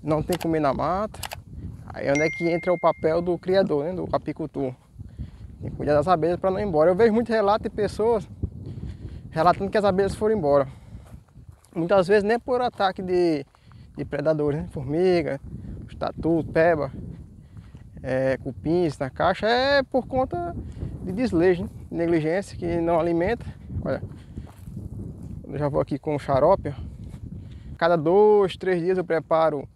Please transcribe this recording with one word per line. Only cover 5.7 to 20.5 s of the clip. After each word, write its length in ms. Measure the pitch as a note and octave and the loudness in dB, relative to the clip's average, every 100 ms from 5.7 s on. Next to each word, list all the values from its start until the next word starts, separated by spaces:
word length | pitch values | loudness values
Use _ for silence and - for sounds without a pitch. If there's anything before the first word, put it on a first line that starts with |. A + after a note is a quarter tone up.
que 60 | - | -6
cuidar 160 | B2+ | 2
das 160 | D3 D3+ | 2 4
abelhas 320 | F3 D#3+ F3 | 2 2 0
pra 100 | F#3+ | 0
não 80 | F#3+ | 0
ir 40 | |
embora. 280 | G#3 D#3 D#3+ | 0 4 4
Eu 60 | F3+ | 6
vejo 160 | A#3 | 4
muito 180 | G#3+ A#3+ | 4 2
relato 340 | A3+ G3+ G#3+ | 2 2 2
de 60 | G#3+ | -2
pessoas 560 | - G3 - A3 A3+ D3+ - - - - - - - - - - | -2 -4 0 0 0 -2 -8 -8 -8 -12 -10 -12 -12 -14 -14 -10
relatando 340 | E3 G3+ - G3 | 2 4 4 2
que 80 | A3 | 2
as 80 | |
abelhas 300 | G3+ F#3 G3 | 2 2 0
foram 220 | E3 A3 A3 | 0 0 2
embora. 320 | D3 C#3+ C3+ - - - - - - - - - _ | 4 4 4 -6 -18 -18 -18 -20 -20 -20 -20 -20 _
Muitas 320 | - E3 G3+ F3+ | -6 4 4 6
vezes 160 | G#3 | 4
nem 160 | G3+ A#3+ | 4 0
por 240 | - B3 | 0 -2
ataque 400 | B3 - G3+ F#3+ | -2 0 -2 -2
de, 420 | F#3 F3+ F3 D3+ C#3 _ - - - - | 0 2 4 2 -2 _ -20 -20 -18 -10
de 80 | |
predadores, 560 | C#3+ C#3+ D3 D#3 D3+ C#3+ | -6 -2 0 2 2 0
né? 80 | F3 | -6
Formiga, 680 | E3+ C3 D3+ F#3 F3 C#3+ C#3 - - - - - | -8 -4 2 4 4 0 -6 -8 -14 -12 -12 -14
os 60 | - | -8
tatu, 480 | - - D#3 E3 D3+ | -6 -2 0 0 0
peba, 400 | D#3+ E3 D#3+ C#3 - - - - - - - - - - - | 4 4 4 -2 -8 -12 -14 -16 -20 -20 -20 -20 -20 -18 -12
é, 360 | C3+ C3 C3 C3 | -4 0 0 -2
cupins 600 | - B2 D3 F3 E3+ C3+ | -4 -8 -2 0 0 -2
na 140 | C3+ | -8
caixa, 380 | - D#3+ F#3 G#3 | 0 0 0 0
é 340 | A#3+ C4 C#4+ | 2 4 2
por 240 | C4 C4 - | 2 -2 -2
conta 480 | C4 C4 F4 F4 | -2 -2 -2 -6